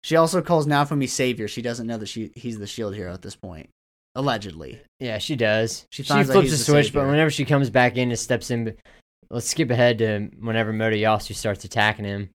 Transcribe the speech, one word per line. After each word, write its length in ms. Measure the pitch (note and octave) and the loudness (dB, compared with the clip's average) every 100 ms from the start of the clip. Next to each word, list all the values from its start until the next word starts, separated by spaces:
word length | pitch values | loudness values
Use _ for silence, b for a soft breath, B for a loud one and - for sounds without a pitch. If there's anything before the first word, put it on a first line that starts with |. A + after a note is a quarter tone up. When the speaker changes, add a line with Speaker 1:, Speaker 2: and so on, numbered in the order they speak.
Speaker 1:
She 120 | - | 2
also 260 | D#3+ E3 F3+ | 2 4 2
calls 260 | E3 E3 D3 | 2 2 4
Naofumi 420 | C#3+ C#3+ D3 B2+ | 2 2 0 -2
savior. 380 | - B2+ A#2 G#2 | 0 0 -2 -6
She 140 | - | -6
doesn't 240 | A#2+ A#2 A2+ | -6 -6 -6
know 100 | A2+ | -8
that 100 | G#2 | -8
she, 240 | A2+ A2 | -10 -10
he's 240 | - A#2+ A2 | -10 -10 -10
the 80 | G2 | -10
shield 280 | - G#2+ | -8 -8
hero 180 | G2+ F2+ | -6 -10
at 100 | F#2 | -10
this 120 | G2+ | -14
point. 340 | - F#2 D#2+ - _ _ _ _ | -16 -16 -16 -18 _ _ _ _
Allegedly. 680 | B2 C#3+ A2+ G2+ D#2+ C2+ A#2 _ _ | -4 -2 -2 -6 -12 -16 -16 _ _
Speaker 2:
Yeah, 180 | B2+ G#2+ | -8 -6
she 180 | - | -4
does. 520 | C#3 A2 A2 A2+ - _ | 0 2 4 0 -4 _
Speaker 1:
She 120 | - | -12
Speaker 2:
She 60 | C#3 | 0
Speaker 1:
finds 200 | C#3+ C3+ | 2 6
out 40 | |
Speaker 2:
flips 160 | C3 C#3 | 6 6
Speaker 1:
he's 40 | |
Speaker 2:
a 40 | D3+ | 2
Speaker 1:
the 60 | |
Speaker 2:
switch, 300 | A#2 D3 C#3+ | 4 4 4
but 60 | D3 | 0
Speaker 1:
savior. 120 | C3+ | 2
Speaker 2:
whenever 200 | D3 D#3 | 2 2
she 120 | C#3+ | 0
comes 260 | C#3 C#3+ C3 | 2 2 4
back 280 | B2+ B2 A2+ | 4 4 2
in 120 | B2 | -2
and 80 | A#2 | -2
steps 320 | - A#2+ - | -2 -2 0
in, 240 | A#2+ A2+ G#2+ b b _ _ _ | -4 -4 -8 b b _ _ _
let's 180 | A#2 - | -6 -4
skip 220 | - C3 | -2 0
ahead 260 | A#2+ B2 A2+ | 4 4 4
to 300 | A2 G#2 G#2 - | 0 0 -6 -8
whenever 320 | A2+ A2+ A2 | -2 -2 0
Motoyasu 600 | A2 A2 A2 A2 G#2+ - | 0 0 2 2 0 -2
starts 320 | G#2+ A2+ G2 | -6 -4 -4
attacking 400 | - A#2 G#2 G#2+ | -4 2 2 0
him 240 | G2+ G2+ G2 | -6 -8 -10